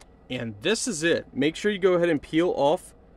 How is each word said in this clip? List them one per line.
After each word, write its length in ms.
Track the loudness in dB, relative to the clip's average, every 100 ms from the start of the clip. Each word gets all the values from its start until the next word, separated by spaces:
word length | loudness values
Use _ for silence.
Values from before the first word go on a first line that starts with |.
| -20 -20 -12
And 240 | -10 -8 -6
this 240 | -2 -2 -2
is 160 | -2
it. 240 | 0 0 -2
Make 220 | -2 -2 0
sure 160 | -2
you 80 | 0
go 140 | 2
ahead 140 | 2 2
and 140 | 0
peel 320 | -2 0 0 2
off 380 | 2 0 -4 -20 -20